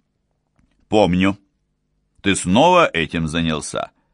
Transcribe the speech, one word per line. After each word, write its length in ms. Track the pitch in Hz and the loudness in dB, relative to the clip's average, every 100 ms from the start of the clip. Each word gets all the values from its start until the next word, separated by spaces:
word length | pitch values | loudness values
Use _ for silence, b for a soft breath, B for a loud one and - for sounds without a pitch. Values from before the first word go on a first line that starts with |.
| _ _ _ _ _ _ _ _ _ | _ _ _ _ _ _ _ _ _
«Помню. 500 | 107 95 90 98 98 _ _ _ _ _ _ _ _ | 2 2 2 0 -2 _ _ _ _ _ _ _ _
Ты 120 | 101 | -2
снова 520 | 92 87 101 165 180 156 | -2 0 2 4 4 2
этим 420 | 82 76 85 80 | -2 -4 -4 -4
занялся?» 640 | 82 82 76 - - - _ _ | -4 -4 -4 -6 -10 -10 _ _